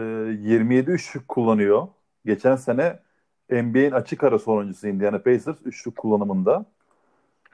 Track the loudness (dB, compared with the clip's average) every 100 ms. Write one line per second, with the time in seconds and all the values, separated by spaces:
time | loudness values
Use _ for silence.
0 | -6 -6 -6 -6 2 2 4 2 2 -2
1 | -4 -14 -6 -2 2 2 4 2 2 _
2 | _ _ -4 0 2 0 0 -2 -2 -4
3 | _ _ _ _ _ -2 0 2 2 0
4 | -4 0 2 2 0 -2 -2 -8 -6 -2
5 | -2 0 0 0 -2 -10 -12 -12 -14 -8
6 | -2 -2 0 -2 0 0 -4 _ _ _
7 | _ _ _ _ _